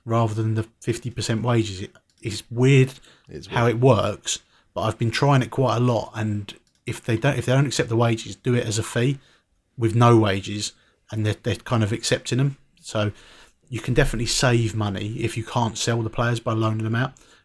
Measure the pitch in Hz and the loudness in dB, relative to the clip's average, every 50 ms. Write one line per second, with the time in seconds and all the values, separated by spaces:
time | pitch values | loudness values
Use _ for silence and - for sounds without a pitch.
0 | _ 113 113 117 117 110 107 110 110 110 110 110 110 - _ _ - - 113 - | _ -2 0 0 0 0 0 -2 -2 -2 -2 -2 -4 -6 _ _ -6 -4 -4 -4
1 | - 120 - - 107 - 117 110 104 123 120 117 110 101 95 92 101 - _ - | -6 -10 -8 -6 -4 -2 -2 -2 0 2 2 2 0 0 -4 -10 -12 -14 _ -20
2 | _ _ _ _ - 117 98 - - _ 117 117 127 135 139 131 131 131 - - | _ _ _ _ -10 -8 -8 -8 -10 _ -2 2 4 6 6 6 6 4 0 -12
3 | - - - _ _ - - 76 - - - 123 117 120 110 120 123 135 120 101 | -20 -20 -20 _ _ -16 -16 -16 -14 -6 -2 0 2 2 2 4 6 6 6 6
4 | - 104 104 - _ - - - _ _ _ _ _ _ _ 90 90 110 107 - | 4 0 -4 -6 _ -8 -8 -8 _ _ _ _ _ _ _ -4 -4 -4 -2 -2
5 | 123 113 - - - 139 143 131 123 104 - - 131 123 110 113 123 123 120 110 | -2 -2 0 2 4 4 4 4 2 0 -2 0 0 2 2 2 2 2 2 0
6 | - - - 107 110 107 104 104 98 - - - _ _ _ _ _ - 107 - | -2 -4 -6 -6 -4 -4 -4 -4 -6 -10 -16 -20 _ _ _ _ _ -12 -12 -10
7 | - - 113 110 - 139 143 127 113 - 127 135 127 131 - - - 104 117 113 | -4 -2 -2 0 0 0 -2 0 0 2 2 2 2 2 0 -2 -2 0 2 2
8 | 117 117 113 113 - 110 98 - _ 131 123 120 120 110 104 110 104 - - - | 2 2 0 -2 -4 -12 -14 -8 _ 0 0 0 0 -2 -2 -4 -4 -2 -2 0
9 | 120 139 143 139 _ _ _ _ _ _ _ _ _ _ _ - 117 110 101 117 | 0 0 0 -2 _ _ _ _ _ _ _ _ _ _ _ -2 -2 0 4 6
10 | 120 120 120 113 110 104 95 101 98 - 101 104 104 - - _ _ _ _ _ | 6 8 8 8 6 4 2 -2 -4 -6 -8 -6 -8 -8 -10 _ _ _ _ _
11 | _ _ - 107 107 107 101 - _ 120 98 - - - 127 113 110 101 120 - | _ _ -6 -4 -2 -2 -2 -2 _ -4 -4 -4 -4 -2 0 0 0 0 -2 -4
12 | - - 127 123 - - 120 123 135 143 135 - _ _ _ _ _ - - 110 | -2 -2 -2 -2 -2 -4 -2 0 0 -2 -2 -6 _ _ _ _ _ -8 -4 -2
13 | 104 104 98 - - - - - - _ _ _ _ _ 127 110 - - 123 147 | -2 -2 -4 -8 -20 -20 -20 -20 -20 _ _ _ _ _ -12 -8 -6 0 2 2
14 | 143 - - - 120 110 - - - 127 120 117 117 107 95 107 107 104 95 98 | 2 2 0 -2 -2 -2 0 0 2 4 4 4 2 0 -2 -2 -4 -2 -4 -4
15 | 101 104 113 131 - 110 - 117 104 - - 127 127 - - - - - 117 117 | -6 -6 -6 -4 -6 -4 -4 -6 -8 -4 -2 -2 -2 -2 -2 -4 -2 -2 -2 -2
16 | 113 110 - - 120 113 117 117 - 120 113 110 110 110 110 110 110 110 113 117 | -2 -4 -4 -2 -2 -2 -2 -2 -2 -4 -2 0 0 0 -2 -2 -2 -2 -2 -2
17 | 131 131 - - - _ - _ | -2 -4 -6 -14 -20 _ -20 _